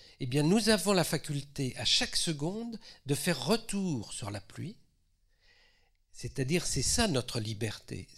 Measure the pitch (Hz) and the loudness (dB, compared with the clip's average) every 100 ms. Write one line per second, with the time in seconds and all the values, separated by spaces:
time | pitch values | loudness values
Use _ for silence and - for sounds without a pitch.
0 | - - 131 139 147 220 214 214 175 190 | -20 -8 -2 2 6 6 6 4 4 4
1 | 156 160 - 143 - - 127 - 104 - | 2 0 -2 -6 -6 -4 -4 -2 2 2
2 | 233 - - 151 151 214 233 214 - - | 2 0 0 -2 -4 -4 -8 -10 -14 -10
3 | 123 139 - 147 127 226 - 196 190 131 | -4 -2 0 0 0 0 0 -2 -2 -2
4 | 98 - 101 104 - - 139 240 _ _ | -6 -8 -8 -8 -10 -10 -10 -12 _ _
5 | _ _ _ _ _ _ _ _ _ _ | _ _ _ _ _ _ _ _ _ _
6 | _ - 123 - 127 170 - 135 - - | _ -12 -8 -4 0 0 0 0 2 4
7 | 220 131 113 123 110 104 110 - - 101 | 4 2 0 -4 -4 -4 -4 -4 -10 -12
8 | - | -12